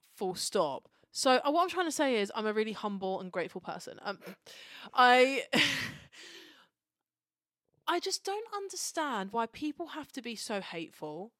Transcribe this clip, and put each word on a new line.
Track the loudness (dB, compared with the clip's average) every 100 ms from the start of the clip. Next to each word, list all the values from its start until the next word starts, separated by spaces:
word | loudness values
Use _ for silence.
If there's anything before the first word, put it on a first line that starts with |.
| _ -6
full | -4 -2
stop. | -2 2 2 0 _ _ _
So, | -2 4 4 4
uh, |
what | 2
I'm | 2
trying | 2 -2
to |
say | 2 2 2
is | 0 -2
I'm | -2
a |
really | 0 -2
humble | -2 -6 -4 -2 -4
and | -4
grateful | -6 -6 -6
person. | -8 -10 -10 -12
Um, | -10 -10 -12 -18 -20 -20 -20 -18 -8
I, | 6 8 10 8 4 0
<laughs> | 2 2 2 -4 -10 -18 -20 -20 -20 -20 -20 _ _ _ _ _ _ _ _ _ _ _ _ -2
I | -2
just | -2 -6
don't | -4 -6 -6
understand | -10 -8 -8 -6 -4 -4 -2 -4
why | -2 -4
people | -4 -8 -6 -10
have | -10 -10
to | -10
be | -10 -10
so | -6 -6
hateful | -4 -8 -10 -10 -12 -10 -12 _